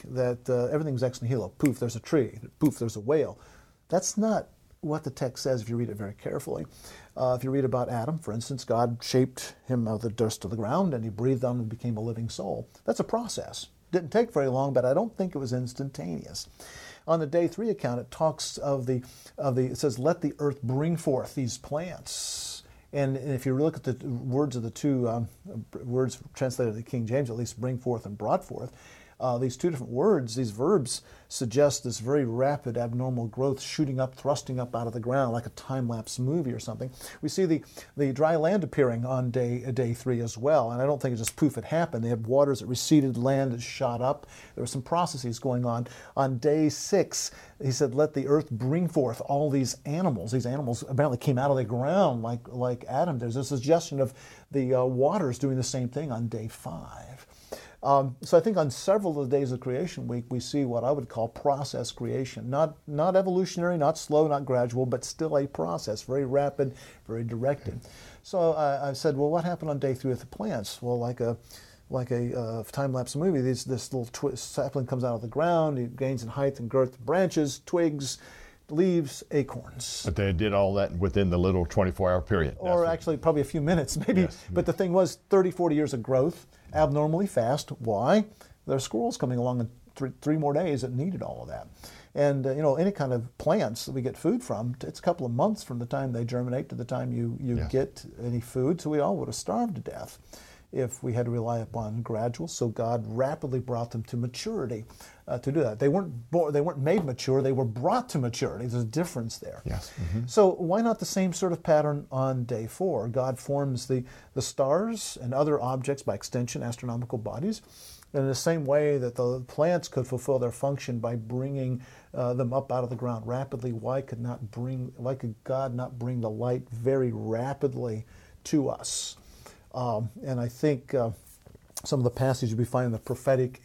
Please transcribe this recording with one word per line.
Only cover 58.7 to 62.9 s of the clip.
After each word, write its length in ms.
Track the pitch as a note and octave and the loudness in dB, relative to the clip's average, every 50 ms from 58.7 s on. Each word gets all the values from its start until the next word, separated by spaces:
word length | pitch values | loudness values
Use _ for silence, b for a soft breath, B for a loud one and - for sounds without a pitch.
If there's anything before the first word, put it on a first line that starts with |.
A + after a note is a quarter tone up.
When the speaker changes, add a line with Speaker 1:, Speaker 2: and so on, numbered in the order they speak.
Speaker 1:
several 480 | - - - G3 G3 G#3+ G3+ F3 D3+ D3 | 0 -2 2 2 4 4 4 0 0 0
of 100 | C#3 B2 | 0 2
the 80 | C#3 | 2
days 140 | C#3 C#3 B2 | 2 2 2
of 80 | B2+ B2 | -2 -2
creation 480 | - C3 B2 C#3 F3+ E3+ - C3+ B2 | -2 -2 -2 -2 -2 -4 -6 -6 -6
week, 160 | A#2+ A#2+ A#2+ A#2 - | -4 -4 -4 -4 -4
we 100 | B2+ A#2+ | -4 -4
see 240 | - - - C#3+ C#3 | -4 -2 0 0 0
what 220 | A#2+ A#2 A#2 A2+ | 2 0 0 2
I 60 | C3 D3 | 2 0
would 160 | C#3+ A#2+ - | 0 -2 -4
call 180 | - A#2+ A2 | -4 -2 -2
process 640 | A#2 - - - C#3+ C#3 C3+ C#3 - - B2 A#2+ - | -2 -2 -2 0 2 2 2 0 -4 -4 -6 -6 -6
creation. 580 | - - A#2+ A#2 A#2 C3 C3 B2+ - A2+ A2 B2 | -6 -6 -4 -4 -2 -2 -4 -4 -6 -8 -6 -2
Not, 280 | C3+ C#3+ D#3+ D3+ D#3 - - | 2 2 2 2 0 -6 -12
not 300 | D3+ | -6